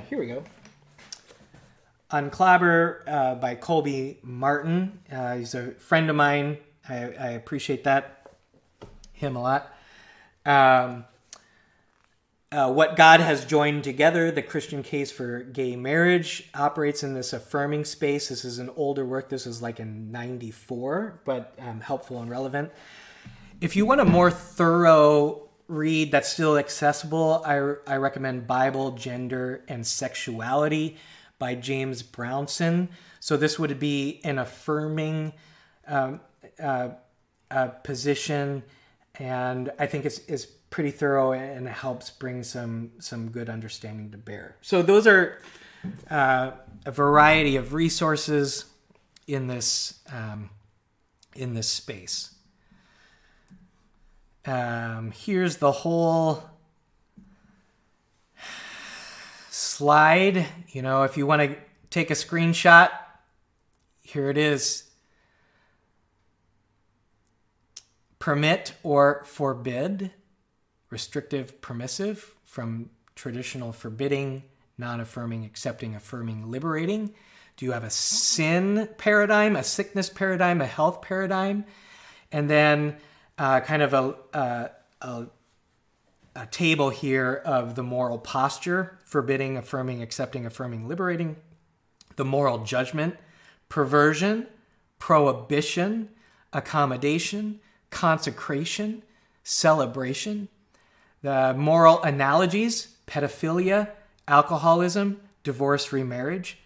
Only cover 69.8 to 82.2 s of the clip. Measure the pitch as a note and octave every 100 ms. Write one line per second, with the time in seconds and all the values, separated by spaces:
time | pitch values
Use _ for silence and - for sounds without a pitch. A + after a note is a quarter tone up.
69.8 | E3 G3 F#3+ - _ _ _ _ _ _
70.8 | - A2+ - D3 - C#3 B2 - - A#2+
71.8 | B2+ - G3 G#3 - _ _ - A#2 A2+
72.8 | A#2 _ _ - C3+ A#2+ B2 C3 A#2+ A2+
73.8 | A#2 A2 C#3 C#3 C#3 C3+ C3+ _ _ -
74.8 | A#2+ A#2 A#2 - A#2 A2+ A2 - C3 A#2
75.8 | A2+ G#2 - B2 A#2 A2 A2 B2 D#3+ D#3
76.8 | E3+ G#3+ G#3 - _ - - - B2+ A#2+
77.8 | A2+ - - - - - D#3+ F3 F#3+ G#3
78.8 | G#3+ - - G#3 G#3 G#3 G#3 F#3 B2 -
79.8 | G3+ G3+ F#3 - F#3+ F3+ F3+ F3 C3 -
80.8 | D#3 F3 - F#3+ F#3+ F#3+ G3 G3+ G#3 -
81.8 | - - - -